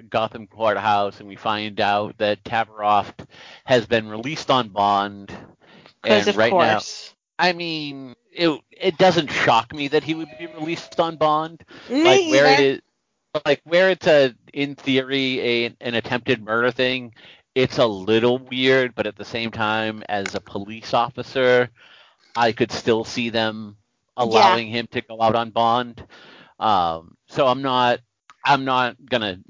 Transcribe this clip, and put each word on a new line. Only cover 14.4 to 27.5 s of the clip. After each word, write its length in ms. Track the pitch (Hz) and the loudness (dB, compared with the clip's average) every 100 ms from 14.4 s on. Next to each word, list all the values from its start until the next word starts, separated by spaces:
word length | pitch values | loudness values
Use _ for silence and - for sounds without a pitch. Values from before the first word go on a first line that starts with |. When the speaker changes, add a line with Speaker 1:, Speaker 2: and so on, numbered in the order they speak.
| _ | _
Speaker 1:
in 220 | 143 143 | -6 -6
theory, 680 | 135 139 131 131 135 131 127 | -6 0 0 0 -2 -2 -2
a, 360 | 117 120 117 - | -2 -2 -2 -6
an 140 | 127 | -4
attempted 480 | 117 - 123 123 117 | -4 -2 -4 -2 -4
murder 280 | 107 113 123 | -2 0 0
thing, 420 | 123 127 127 117 _ - - _ | 0 -2 -2 -10 _ -20 -20 _
it's 240 | 131 127 - | 0 0 2
a 80 | 117 | 0
little 520 | 95 95 113 120 127 | 0 0 2 2 0
weird, 560 | 127 127 131 131 127 | -4 -2 2 2 0
but 120 | 113 104 | -4 -8
at 80 | 104 | -8
the 80 | |
same 260 | 98 117 113 | -10 -8 -6
time, 500 | 117 107 110 110 110 - | -4 -2 -2 -4 -6 -6
as 260 | 101 98 | -6 -4
a 60 | 98 | -10
police 540 | - 101 101 113 - | -10 -12 -12 -14 -4
officer, 760 | 123 120 123 120 135 127 123 123 _ - - _ _ _ | -2 -2 -6 -6 0 4 4 2 _ -20 -20 _ _ _
I 160 | 117 117 | 0 0
could 200 | 107 117 | 2 -2
still 320 | - 123 113 | -2 0 0
see 240 | 110 127 117 | 0 -6 -4
them 460 | 113 110 110 104 101 _ _ _ - | -2 -4 -6 -14 -18 _ _ _ -4
Speaker 2:
Yeah. 60 | |
Speaker 1:
allowing 440 | 120 110 113 - 110 | 2 4 4 4 -2
him 200 | 120 117 | -6 -6
to 80 | 123 | -8
go 180 | - 113 | -8 0
out 140 | 113 117 | 0 2
on 140 | 117 | -2
bond. 540 | 113 117 123 120 113 - - - - - - | 0 2 2 -2 -12 -20 -20 -20 -20 -20 -4
Um, 580 | 110 95 85 82 82 _ _ | 0 2 0 -4 -12 _ _
so 180 | - | 0
I'm 160 | 135 | 0